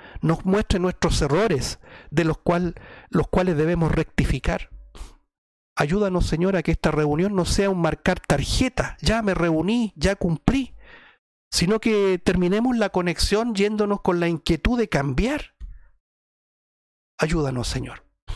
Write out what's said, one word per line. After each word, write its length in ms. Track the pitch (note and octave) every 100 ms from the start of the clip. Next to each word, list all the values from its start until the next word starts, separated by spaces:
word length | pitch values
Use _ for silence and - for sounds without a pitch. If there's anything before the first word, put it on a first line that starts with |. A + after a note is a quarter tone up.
| - -
nos 240 | D#3 D#3+ F#3
muestre 340 | G3 G#3+ G3
nuestros 420 | F3+ F3 E3+ -
errores 580 | D3+ D3+ A3 D3 - - - - -
de 120 | C#3+
los 140 | E3 D3+
cual, 380 | - F3 F3 E3 - - -
los 180 | - -
cuales 300 | - F#3 D#3
debemos 340 | D#3 F3 D#3+
rectificar. 760 | D3+ D#3 - - C3+ - - - - - - - - _ _ _ _ _ -
Ayúdanos, 520 | D3 F#3 G3+ F3+ -
Señor, 280 | D#3 F3+ G3
a 80 |
que 80 | D#3+
esta 200 | E3 F3
reunión 440 | D3 D3+ D3 F#3+ G3+
no 100 | E3
sea 240 | - G3
un 120 | F#3+
marcar 380 | E3+ - - F3+
tarjeta, 800 | - C#3+ - - B3+ - - -
"Ya 200 | D3 A3
me 120 | G#3
reuní, 600 | F3+ E3+ D#3+ E3+ A#3+ A3 -
ya 200 | D3+ G3
cumplí", 600 | F3 D#3+ - C4+ B3+ - - - - _ _ _ -
sino 280 | - F3 A3
que 400 | A3+ G#3+ G3 F#3
terminemos 580 | - F3+ F3+ G3+ A#3+ A#3+
la 120 | G3+
conexión 640 | F#3 F3+ D#3+ - G#3 A#3+ G#3
yéndonos 460 | G3+ G#3+ G#3 G3+
con 180 | - F3
la 80 | E3+
inquietud 500 | E3 - E3 - A#3+
de 120 | A3
cambiar. 640 | D3+ C#3 B2+ G#3+ D4 - - - - - _ _ _ _ _ _ _ _ _ _ _ _ -
Ayúdanos, 480 | D#3+ E3 C#3+ B2+ A#2+
Señor, 380 | C3 B2 - _ _ -